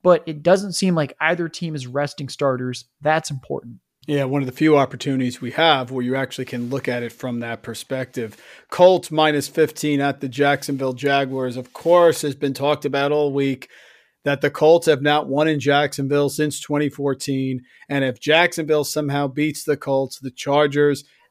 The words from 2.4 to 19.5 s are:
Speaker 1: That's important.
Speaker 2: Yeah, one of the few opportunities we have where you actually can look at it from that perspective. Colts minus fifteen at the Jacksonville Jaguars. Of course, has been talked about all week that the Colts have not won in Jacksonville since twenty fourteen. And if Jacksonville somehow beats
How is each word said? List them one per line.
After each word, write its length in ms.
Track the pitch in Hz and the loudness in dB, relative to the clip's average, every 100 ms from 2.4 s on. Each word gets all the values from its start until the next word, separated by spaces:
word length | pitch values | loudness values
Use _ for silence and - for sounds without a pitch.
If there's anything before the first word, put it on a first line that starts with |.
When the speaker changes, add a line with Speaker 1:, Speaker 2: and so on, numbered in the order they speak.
| 139 127 127 123 - _ | -2 -2 -4 -8 -14 _
Speaker 1:
That's 300 | 151 156 - | -2 -2 -2
important. 480 | 135 - 69 120 117 _ _ - | -10 -8 -10 -10 -18 _ _ -4
Speaker 2:
Yeah, 160 | 143 | -2
one 180 | 131 143 | 0 -2
of 40 | 127 | -2
the 60 | |
few 240 | - 156 147 | 0 4 4
opportunities 640 | 131 131 147 131 127 123 | 4 -2 -4 -2 -2 -4
we 120 | 120 | -6
have 400 | 160 165 139 123 | 0 2 2 0
where 120 | 131 | -4
you 120 | 123 135 | -2 -2
actually 300 | 131 - 127 | -4 -6 -8
can 240 | 123 120 | -8 -6
look 180 | 135 127 | -6 -4
at 160 | 123 | -4
it 80 | 120 | -6
from 260 | - 127 120 | -8 -8 -6
that 240 | 117 117 | -8 -10
perspective. 760 | - 110 - 131 123 127 110 - - - - | -10 -12 -8 -8 -6 -8 -10 -10 -20 -20 -6
Colts 440 | - 180 180 - | 4 6 6 0
minus 340 | 156 156 147 143 | 0 2 2 -2
fifteen 540 | - 151 - 151 143 | 0 0 0 -2 0
at 200 | 139 139 | 0 -2
the 80 | 135 | -6
Jacksonville 640 | 120 143 143 - 135 131 | 0 2 2 -2 -4 -4
Jaguars. 640 | 123 139 139 135 131 127 123 | -2 0 0 0 -4 -4 -6
Of 160 | 123 | -12
course, 500 | - 165 175 170 - | -4 4 6 6 4
has 120 | 147 | -2
been 180 | 131 143 | -4 -4
talked 320 | 135 143 147 | -2 0 0
about 280 | 143 139 143 | -2 -2 0
all 200 | 151 147 | 0 0
week 360 | 139 139 127 - - - _ _ _ | 0 -2 -2 -10 -20 -20 _ _ _
that 160 | 143 139 | -4 0
the 100 | 143 | -2
Colts 360 | - 156 170 170 | 4 6 6 6
have 160 | 139 | 2
not 260 | 147 151 143 | 2 0 0
won 180 | 139 160 | 0 0
in 140 | 151 | 0
Jacksonville 720 | 131 143 143 - 135 143 143 | 2 2 2 -2 -2 0 0
since 280 | 143 151 - | 0 -4 -4
twenty 300 | - 147 147 | -4 -2 -2
fourteen. 720 | - 139 135 - 135 131 127 - _ - | -2 -4 -4 -4 -4 -4 -6 -10 _ -6
And 160 | 143 | -2
if 140 | 131 127 | -2 -2
Jacksonville 640 | 147 160 175 175 156 151 | 2 4 4 0 0 0
somehow 460 | 139 156 143 143 143 | 0 -4 -2 -2 -2
beats 340 | 127 151 | -2 -4